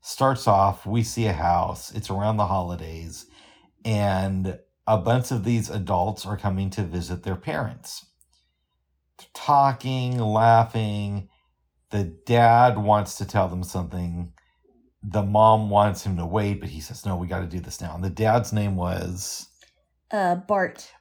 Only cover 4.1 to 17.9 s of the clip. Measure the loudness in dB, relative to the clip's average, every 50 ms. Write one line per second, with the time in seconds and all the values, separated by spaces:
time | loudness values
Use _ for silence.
4.1 | 0 0 -2 -2 -2 -2 -2 -4 -6 -8 _ _ _ _ _ 0 0 2 2 2
5.1 | 2 2 0 -2 -4 -2 0 0 0 0 0 -2 -6 -6 -2 -2 0 0 0 -2
6.1 | -4 -6 -8 -8 -8 -4 -4 -4 -2 -2 -4 -4 -4 -4 -6 -4 -4 -6 -6 -6
7.1 | -8 -8 -6 -6 -8 -6 -6 -6 -4 -4 -4 -6 -8 -12 -16 -16 -16 -16 -18 _
8.1 | _ _ _ _ _ _ _ _ _ _ _ _ _ _ _ _ _ _ _ _
9.1 | _ _ -20 _ _ -10 0 4 6 6 6 4 2 -2 -4 -4 -4 -2 -2 -2
10.1 | -2 -2 0 0 2 4 6 8 8 6 6 2 0 -2 -2 -2 -2 -4 -4 -4
11.1 | -4 -6 -8 -10 _ _ _ _ _ _ _ _ _ _ _ _ -2 -2 -2 -2
12.1 | -6 -12 _ 2 4 6 8 8 8 8 8 6 4 2 2 4 4 2 2 -2
13.1 | -6 -8 -8 -2 0 0 0 0 -2 -6 -8 -6 -6 -6 -6 -6 -6 -6 -6 -6
14.1 | -6 -6 -8 -10 -12 _ _ _ _ _ _ _ _ _ _ _ _ _ -12 -4
15.1 | -4 -2 -2 2 4 6 8 8 8 6 4 2 4 4 4 4 2 -2 -4 -4
16.1 | -4 -4 -4 -2 -2 0 0 0 -2 -4 -6 -10 -12 -12 -14 -14 -16 -10 -6 -6
17.1 | -4 -4 -4 -6 -6 -6 -6 -6 -8 -8 -10 -10 -12 -12 -10 -10